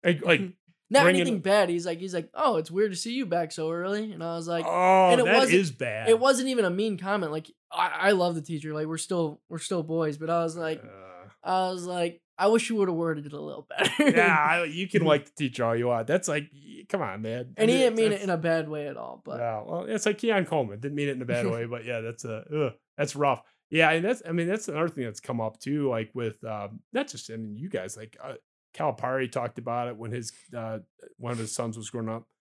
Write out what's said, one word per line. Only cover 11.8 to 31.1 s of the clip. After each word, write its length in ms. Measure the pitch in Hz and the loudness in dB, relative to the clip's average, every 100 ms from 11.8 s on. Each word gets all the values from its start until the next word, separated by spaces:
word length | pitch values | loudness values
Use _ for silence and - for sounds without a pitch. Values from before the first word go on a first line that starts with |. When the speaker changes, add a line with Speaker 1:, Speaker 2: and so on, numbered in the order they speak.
| 175 | -6
Speaker 2:
like, 360 | 180 175 170 _ - | -2 -4 -4 _ 0
"I 100 | 196 | 4
wish 220 | 226 220 | 4 2
you 80 | 220 | 0
would 120 | 190 | 2
have 80 | 165 | 2
worded 280 | 165 156 147 | 0 -2 -6
it 60 | |
a 80 | 147 | -10
little 220 | 151 - - | -10 -12 -10
better." 220 | - - - | 0 0 4
<laughs> 0 | 294 | 4
Speaker 1:
Yeah, 260 | 165 175 160 | 6 6 6
I, 280 | 151 170 170 | 4 2 0
you 220 | 160 190 | -4 0
can 160 | 208 | 2
Speaker 2:
<laughs> 20 | 156 | 6
Speaker 1:
like 200 | 147 - | 4 2
the 60 | |
teacher 340 | - 139 123 117 | -4 -4 0 0
all 100 | 117 | 2
you 120 | 120 | 0
want. 200 | 117 113 | 0 0
That's 200 | 175 180 | 0 0
like, 220 | 147 147 | -4 -4
y-, 320 | 139 143 - - | -18 -20 -20 -8
come 120 | 196 | -4
on, 200 | 131 98 | -4 -6
man. 340 | 110 117 127 - | -6 -6 -8 2
I 20 | |
Speaker 2:
And 80 | 220 | 4
he 80 | 262 | 6
Speaker 1:
mean, 20 | |
Speaker 2:
didn't 160 | 254 226 | 4 4
mean 140 | 220 | 2
it 100 | 202 | 2
Speaker 1:
that's 20 | |
Speaker 2:
in 60 | 196 | 0
a 80 | 170 | 0
bad 320 | 165 165 151 | 2 0 0
way 180 | 151 147 | -6 -8
at 100 | 120 | -8
all. 240 | 117 120 | -12 -14
But 140 | - 135 | -12 -6
Speaker 1:
Yeah, 220 | 117 110 | -4 -4
well, 240 | - 165 - | -6 -6 -4
it's 200 | 220 - | -2 -2
like 120 | 208 | -2
Keon 280 | 233 208 180 | 0 0 2
Coleman. 340 | 160 113 104 | 0 -2 -4
Didn't 160 | 139 143 | -8 -4
mean 120 | 143 | -4
it 60 | 127 | -4
in 60 | |
a 40 | 123 | -4
bad 220 | 120 117 | -2 0
Speaker 2:
<laughs> 40 | |
Speaker 1:
way, 140 | 117 117 | -2 -4
but 200 | 120 113 | -8 -6
yeah, 160 | 120 | -6
that's, 240 | 113 117 120 | -6 -10 -10
uh, 180 | 110 - | -10 -6
ugh, 200 | 151 139 - _ - | -2 -2 -4 _ -6
that's 180 | 143 139 | -6 0
rough. 280 | 143 131 _ _ _ | 0 0 _ _ _
Yeah, 220 | 160 160 | 2 4
and 120 | 165 | 4
that's, 200 | 185 240 170 | 0 -4 -4
I 40 | |
mean, 160 | 170 170 | -4 -2
that's 200 | 214 214 | -2 -4
another 220 | 151 165 | -4 -4
thing 140 | 165 | -4
that's 160 | 120 101 | -8 -8
come 200 | - 120 | -8 -4
up 200 | 110 - | -4 -6
too, 300 | - 147 139 | -6 -2 -2
like, 200 | 113 110 123 | -2 -4 -6
with, 280 | 117 107 | -8 -8
um, 380 | 113 107 101 110 _ | -10 -10 -10 -14 _
not 160 | 233 285 | -6 -6
just, 220 | - - | -12 -12
I 60 | 113 | -12
mean, 200 | 110 104 | -10 -10
you 140 | 170 | -8
guys, 260 | 101 95 - | -8 -8 -12
like, 220 | 113 _ | -18 _
uh, 120 | - - _ _ _ | -16 -16 _ _ _
Calipari 580 | - 160 117 127 131 127 | -4 -4 -2 -4 -2 -2
talked 280 | 127 120 120 | -4 -6 -8
about 280 | 120 120 120 | -6 -4 -6
it 80 | 107 | -8
when 140 | 113 | -8
his, 200 | 120 117 - _ 120 | -8 -10 -16 _ -12
uh, 240 | 113 110 92 _ - | -8 -10 -12 _ -20